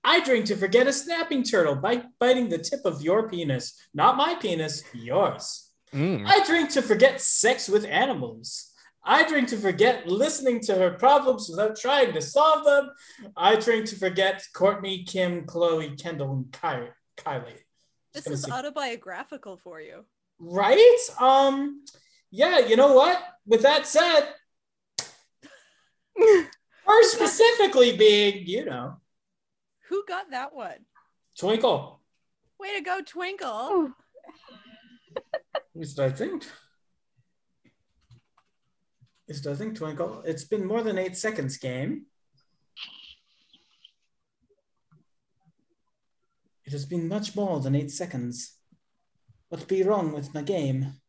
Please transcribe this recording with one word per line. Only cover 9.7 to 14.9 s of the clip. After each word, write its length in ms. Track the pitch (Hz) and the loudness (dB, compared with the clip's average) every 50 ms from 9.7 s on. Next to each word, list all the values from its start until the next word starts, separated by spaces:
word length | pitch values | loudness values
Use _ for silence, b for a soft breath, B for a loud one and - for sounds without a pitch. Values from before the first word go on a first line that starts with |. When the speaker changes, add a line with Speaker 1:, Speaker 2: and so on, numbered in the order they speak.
| 180 - 208 247 240 - - | 2 4 4 4 4 0 -4
Speaker 1:
listening 520 | 170 185 208 277 311 - - 269 254 240 226 | -4 -2 -2 0 -2 -2 -2 -2 -2 -2 -2
to 120 | 214 - 196 | -2 -2 0
her 160 | 185 185 175 | 2 2 0
problems 560 | 175 - 233 262 294 285 269 262 247 208 208 | 0 2 4 4 6 6 4 0 -2 -2 -6
without 280 | 170 160 185 214 214 214 | -10 -4 -4 -4 -4 -4
trying 380 | - - 254 285 285 254 202 156 | -4 -2 0 2 2 2 0 0
to 80 | 156 | -6
solve 440 | 139 - - 277 302 320 311 302 302 | -8 -2 2 2 4 4 4 4 4
them. 240 | 294 285 285 277 277 - B B B B B 214 B _ | 2 2 2 0 -2 -14 B B B B B -20 B _
I 180 | 165 175 196 226 | 0 2 2 2
drink 300 | 220 220 240 226 220 214 214 | 4 2 0 -2 -2 -2 -8
to 60 | - | -8
forget 480 | - 190 185 - 190 190 190 190 - - - - | -6 -6 -4 -2 0 0 0 -2 -4 -12 -18 -4
Courtney, 500 | - 180 202 196 196 196 196 | 0 0 0 0 0 -8 -8